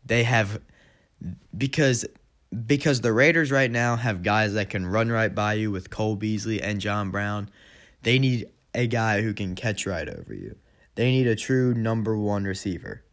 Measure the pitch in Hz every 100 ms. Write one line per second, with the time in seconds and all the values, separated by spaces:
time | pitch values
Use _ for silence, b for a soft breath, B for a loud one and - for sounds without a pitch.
0 | - 117 120 120 101 104 - b b b
1 | b _ - - _ 98 135 - 139 117
2 | - - _ _ _ 120 113 143 156 127
3 | 117 110 147 165 147 135 131 120 120 117
4 | 120 95 92 107 107 104 98 101 90 107
5 | 113 113 110 101 104 107 110 98 - -
6 | 110 101 110 107 110 110 98 104 101 104
7 | 98 98 104 104 101 B B B B B
8 | 113 131 135 120 - _ _ - 120 113
9 | 113 104 110 104 98 90 113 95 - 87
10 | - 50 - 50 50 - b b b -
11 | 123 131 123 107 - 131 127 117 113 113
12 | 110 107 104 101 98 95 101 87 - -
13 | _